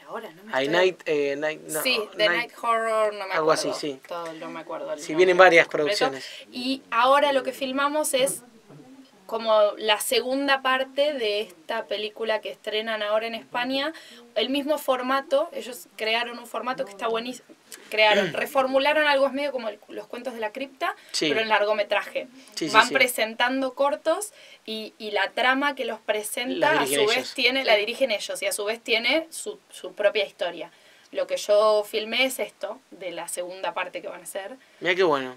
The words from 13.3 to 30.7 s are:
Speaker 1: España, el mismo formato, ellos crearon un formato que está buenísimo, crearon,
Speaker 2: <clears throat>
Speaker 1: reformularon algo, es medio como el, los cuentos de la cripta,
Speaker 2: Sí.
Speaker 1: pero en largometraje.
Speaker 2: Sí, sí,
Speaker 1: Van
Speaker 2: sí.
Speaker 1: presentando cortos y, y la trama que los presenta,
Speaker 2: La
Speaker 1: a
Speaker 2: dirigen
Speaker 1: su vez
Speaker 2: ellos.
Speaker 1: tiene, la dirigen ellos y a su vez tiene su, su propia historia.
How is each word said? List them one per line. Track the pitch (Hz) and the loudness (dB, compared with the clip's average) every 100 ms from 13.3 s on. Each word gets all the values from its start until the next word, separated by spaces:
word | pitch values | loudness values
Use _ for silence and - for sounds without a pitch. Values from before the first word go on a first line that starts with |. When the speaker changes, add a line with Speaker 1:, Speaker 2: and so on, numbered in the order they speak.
Speaker 1:
España, | 226 - 247 254 269 294 320 - - - - | -6 -8 -4 -2 -2 -4 -6 -16 -20 -8 -4
el | 240 | -2
mismo | 285 277 294 | -2 0 -2
formato, | - 254 254 269 269 277 330 | 0 -2 0 -2 0 0 0
ellos | - 220 247 - - | -6 -12 -12 -16 -6
crearon | 220 226 240 240 | -2 -2 -2 -8
un | 233 | -10
formato | 226 240 262 | -8 -6 -6
que | 262 | -8
está | - 233 | -6 -4
buenísimo, | 226 240 254 - - _ - - | -4 -4 -10 -16 -20 _ -20 -6
crearon, | 214 214 202 185 | 4 6 6 2
Speaker 2:
<clears throat> | |
Speaker 1:
reformularon | - 233 269 262 269 285 311 302 | -2 -2 2 2 4 4 4 4
algo, | 277 269 | 4 2
es | |
medio | 269 285 | 0 -4
como | 254 220 | -4 -6
el, | 208 - | -10 -12
los | 208 - | -14 -12
cuentos | 240 254 | -12 -10
de | 233 | -6
la | 214 | -6
cripta, | 254 269 - 349 415 - | -6 -10 -6 -6 -6 -8
Speaker 2:
Sí. | - 156 | -2 0
Speaker 1:
pero | 180 | 0
en | 220 | 2
largometraje. | 202 208 208 208 202 - 175 - - - | 2 2 0 0 -2 -2 -6 -10 -14 -18
Speaker 2:
Sí, | - 160 | -8 2
sí, | |
Speaker 1:
Van | 220 247 | 6 6
Speaker 2:
sí. | |
Speaker 1:
presentando | 269 254 - 220 226 247 269 262 | 6 2 0 -4 0 0 0 -2
cortos | 254 277 302 320 359 415 - - - | 0 0 0 0 -2 -4 -14 -20 -20
y, | - 220 208 - | -12 -10 -10 -12
y | 214 | -4
la | 202 196 | -2 -2
trama | - 247 262 285 | 0 2 2 0
que | 277 233 | -2 -6
los | 220 | -6
presenta, | - 214 208 - 247 269 294 | -4 -4 -4 -6 -4 0 2
Speaker 2:
La | 311 | 2
Speaker 1:
a | |
Speaker 2:
dirigen | - 285 | 2 2
Speaker 1:
su | 208 | 2
vez | 247 | 2
Speaker 2:
ellos. | 262 | -2
Speaker 1:
tiene, | - 247 269 | 0 0 2
la | 254 | 2
dirigen | 208 214 233 262 | 2 2 0 0
ellos | 202 - 185 | 0 -6 -6
y | 196 | -4
a | |
su | 190 | -4
vez | 208 226 | -4 -4
tiene | - 226 240 311 320 | 0 0 2 0 -2
su, | - - - _ | -10 -12 -14 _
su | - 180 | -16 -12
propia | - 202 214 | 0 0 2
historia. | 196 - 180 170 156 | -4 -4 -8 -8 -14